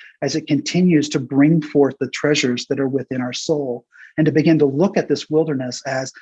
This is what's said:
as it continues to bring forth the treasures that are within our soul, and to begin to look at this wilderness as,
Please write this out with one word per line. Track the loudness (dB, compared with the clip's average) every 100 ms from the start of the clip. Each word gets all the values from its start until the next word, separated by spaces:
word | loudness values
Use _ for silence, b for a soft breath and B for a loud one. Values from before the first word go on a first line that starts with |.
| B B
as | -4 -4
it | -2
continues | -2 0 2 4 4 2
to | -4
bring | -2 4 4 4
forth | 2 2 2 0
the | -8
treasures | -4 0 0 0 -4 -4
that | -4
are | -2
within | -4 -6 -6
our | -6
soul, | -8 -4 -4 -4 -8 -12 B B 0
and | 2
to |
begin | 4 4 4
to | 4
look | 2 0 0
at | -2
this | -4 0
wilderness | -2 0 -4 -6 -10 -8
as, | -8 -8 B